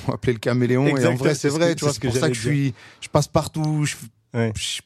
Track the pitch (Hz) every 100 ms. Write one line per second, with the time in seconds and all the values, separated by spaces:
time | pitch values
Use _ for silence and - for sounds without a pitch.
0 | - 113 135 117 - 123 120 123 143 143
1 | 120 123 139 147 147 151 170 165 147 135
2 | 127 120 - 120 113 143 139 - - -
3 | - 151 147 165 151 160 151 151 147 -
4 | 117 _ _ 120 113 101 - -